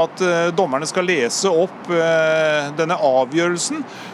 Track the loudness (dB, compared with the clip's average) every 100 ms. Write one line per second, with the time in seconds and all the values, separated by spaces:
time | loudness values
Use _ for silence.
0 | 2 0 0 2 0 0 0 -2 -2 -2
1 | 0 0 0 0 0 2 0 -2 -4 0
2 | 2 2 2 2 2 0 -2 -2 -2 0
3 | 2 2 2 0 0 0 -4 -6 -8 -14
4 | -16